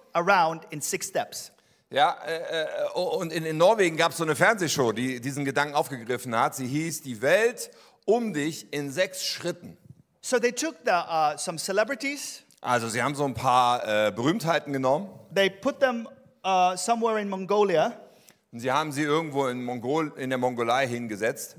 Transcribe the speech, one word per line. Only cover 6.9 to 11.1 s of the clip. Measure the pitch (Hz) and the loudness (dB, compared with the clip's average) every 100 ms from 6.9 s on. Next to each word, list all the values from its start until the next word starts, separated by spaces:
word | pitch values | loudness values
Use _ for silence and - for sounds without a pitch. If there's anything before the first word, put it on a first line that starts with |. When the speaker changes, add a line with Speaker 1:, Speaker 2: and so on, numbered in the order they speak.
| - | -8
Speaker 2:
Die | 135 110 | -10 -2
Welt | 131 185 233 233 - - - _ | 2 4 2 -2 -12 -16 -20 _
um | - 226 226 | 0 0 0
dich | 147 147 165 - | -2 -4 -6 -8
in | 147 143 | -8 -4
sechs | 135 190 - | -2 -4 -4
Schritten. | - - 175 - - - - - _ _ | -8 -6 -6 -8 -14 -20 -20 -20 _ _
Speaker 1:
So | - 247 | -2 0
they | 240 | 2
took | 240 320 - | 0 -6 -4
the, | 233 | 0
uh, | 180 165 | 0 0